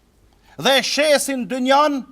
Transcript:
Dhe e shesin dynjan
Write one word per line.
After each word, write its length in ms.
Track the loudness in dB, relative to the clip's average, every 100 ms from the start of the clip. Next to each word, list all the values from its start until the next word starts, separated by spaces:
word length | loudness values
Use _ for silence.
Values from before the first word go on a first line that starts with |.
| _ _ _ _ _ -4
Dhe 140 | 0 0
e 60 |
shesin 600 | 0 -2 2 2 0 -6 -6
dynjan 540 | -4 2 2 2 0 -8